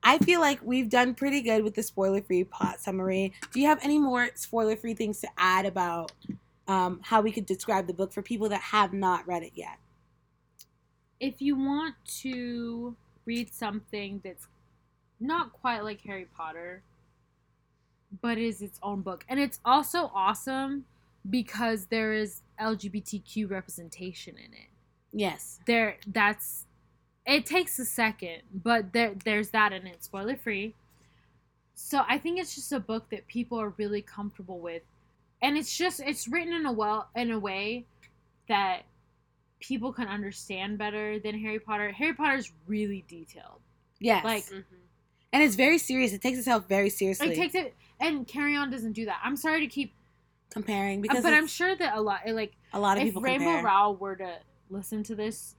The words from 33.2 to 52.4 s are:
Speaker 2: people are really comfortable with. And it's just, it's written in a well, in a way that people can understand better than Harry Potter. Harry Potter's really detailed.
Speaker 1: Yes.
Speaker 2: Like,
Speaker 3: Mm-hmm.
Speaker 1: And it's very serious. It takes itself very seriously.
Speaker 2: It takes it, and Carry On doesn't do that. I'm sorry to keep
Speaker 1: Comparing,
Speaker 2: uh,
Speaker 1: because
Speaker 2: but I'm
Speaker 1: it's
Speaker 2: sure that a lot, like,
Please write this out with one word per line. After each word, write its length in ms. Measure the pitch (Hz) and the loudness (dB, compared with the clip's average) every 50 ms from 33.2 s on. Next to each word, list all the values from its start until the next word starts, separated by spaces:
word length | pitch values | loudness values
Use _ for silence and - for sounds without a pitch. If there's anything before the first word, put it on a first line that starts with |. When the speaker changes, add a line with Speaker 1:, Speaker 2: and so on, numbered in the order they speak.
| - | -12
Speaker 2:
people 320 | _ - 233 240 240 240 226 | _ -6 -6 -6 -4 -4 -4
are 120 | 214 208 190 - | -4 -6 -4 -4
really 240 | 214 208 208 208 208 | -4 -2 -2 -4 -6
comfortable 560 | - - - 208 208 - - 190 180 190 175 | -8 -12 -10 -10 -10 -10 -12 -14 -12 -12 -10
with. 220 | 170 170 165 165 165 _ _ _ _ _ _ _ _ _ _ _ | -10 -8 -10 -10 -12 _ _ _ _ _ _ _ _ _ _ _
And 160 | - - - | 0 2 2
it's 180 | 302 311 - - | 2 0 -2 -2
just, 240 | - 349 370 - - | 0 0 0 0 -2
it's 280 | 277 277 294 - - 233 | -4 -4 -4 -4 -4 -2
written 240 | 247 349 339 339 339 | -2 -2 -2 0 -2
in 140 | 339 311 | -2 0
a 60 | 285 240 | -2 0
well, 360 | 214 214 208 214 214 208 - _ | 0 0 0 0 -2 -2 -4 _
in 140 | 226 240 233 | -2 -2 0
a 80 | 226 214 | 0 -2
way 480 | 196 202 190 196 202 214 226 247 240 _ _ _ _ - _ _ _ _ _ _ _ _ | -2 -2 -4 -2 -2 -4 -4 -6 -8 _ _ _ _ -20 _ _ _ _ _ _ _ _
that 340 | 226 196 202 190 185 - - _ _ _ _ _ _ _ _ _ _ _ _ _ _ _ | 2 2 4 2 0 -2 -6 _ _ _ _ _ _ _ _ _ _ _ _ _ _ _
people 320 | - - 262 247 214 262 254 | -8 -6 -4 -4 -4 -4 -4
can 140 | - 240 | -4 -6
understand 720 | 202 196 208 208 196 196 - - - 202 185 190 202 208 202 | -4 -4 -6 -6 -6 -8 -12 -10 -8 -6 -6 -4 -4 -4 -4
better 400 | 214 214 208 214 214 214 214 214 | -4 -4 -4 -4 -4 -4 -4 -4
than 200 | 208 214 214 214 | -4 -6 -6 -4
Harry 180 | 214 214 214 220 | -4 -4 -4 -4
Potter. 320 | 214 220 214 208 208 208 202 | -4 -4 -4 -2 -2 -4 -2
Harry 200 | 202 277 320 330 | -2 -2 -2 0
Potter's 400 | - 294 302 269 269 240 - - - _ | 0 2 2 2 0 -2 -6 -12 -20 _
really 380 | 170 214 208 208 202 202 190 170 _ | -4 -2 -2 -2 -2 -4 -8 -10 _
detailed. 520 | 175 170 160 - - - - - - - _ _ _ _ _ _ _ _ | -18 -18 -18 -18 -20 -20 -20 -20 -20 -20 _ _ _ _ _ _ _ _
Speaker 1:
Yes. 260 | - 233 220 185 156 | 2 4 4 4 4
Speaker 2:
Like, 200 | 220 226 214 185 | 2 -2 -2 -4
Speaker 3:
Mm-hmm. 160 | - 190 190 190 _ - - _ _ _ _ _ _ _ _ _ _ - | -6 -14 -16 -16 _ -20 -20 _ _ _ _ _ _ _ _ _ _ 4
Speaker 1:
And 100 | 185 302 | 6 6
it's 140 | 285 202 | 6 6
very 220 | 190 262 285 330 330 | 6 6 6 6 4
serious. 340 | - - 262 262 262 214 196 | 2 0 2 2 2 2 0
It 100 | - - | 0 -2
takes 160 | 247 254 254 | -2 -2 0
itself 300 | 233 262 240 220 - - | 2 2 2 2 4 2
very 200 | 196 196 202 202 | 2 4 4 2
seriously. 440 | 196 - 196 190 190 - 285 330 - | 2 2 0 0 0 2 0 0 2
Speaker 2:
It 20 | |
takes 220 | 160 359 311 - | 2 0 0 0
it, 180 | 381 339 - - _ _ _ _ _ | -2 -2 -2 -8 _ _ _ _ _
and 260 | 269 330 311 285 247 | -2 -2 -2 -2 -6
Carry 300 | - - 269 285 294 294 | -6 -4 -2 0 0 2
On 160 | 285 285 269 | 0 0 -2
doesn't 220 | 247 262 220 226 214 | -4 -6 -6 -6 -4
do 140 | 214 226 | -4 -4
that. 120 | 208 185 - - | -4 -4 -4 -4
I'm 100 | 240 277 | -4 -4
sorry 240 | 277 - 320 311 320 311 | -2 0 2 2 2 0
to 40 | |
keep 260 | 247 - 285 277 214 _ _ _ _ _ _ _ _ _ _ _ _ | 0 -2 -4 -6 -6 _ _ _ _ _ _ _ _ _ _ _ _
Speaker 1:
Comparing, 500 | - 214 208 - 214 196 196 202 196 196 | -8 -6 -4 -2 -2 0 0 0 -2 -2
Speaker 2:
uh, 20 | 202 | 0
Speaker 1:
because 220 | 214 277 247 226 | 0 0 2 4
Speaker 2:
but 80 | 339 302 | 6 6
I'm 120 | 302 311 | 6 4
Speaker 1:
it's 80 | 302 - | 4 -2
Speaker 2:
sure 220 | - 349 370 381 | -2 0 0 0
that 220 | - 359 - 208 | 0 0 -2 0
a 40 | 220 | 0
lot, 200 | 214 214 196 185 170 220 | 0 0 -2 -2 -2 -4
like, 240 | 226 226 | -2 -2